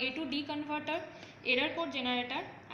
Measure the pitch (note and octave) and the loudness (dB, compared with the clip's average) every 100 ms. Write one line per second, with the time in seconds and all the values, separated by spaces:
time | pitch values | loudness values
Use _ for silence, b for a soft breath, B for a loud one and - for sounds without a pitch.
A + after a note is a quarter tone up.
0 | B3+ B3+ D4 C#4 D4 D4 D4 D4+ D4+ D#4+ | 0 0 0 0 0 -2 0 -2 0 0
1 | - B B B - B3+ D4+ - E4 C4+ | -2 B B B 2 4 4 2 -2 0
2 | B3 B3 B3 C#4 F#4+ - - | 2 2 2 -2 -4 -8 -4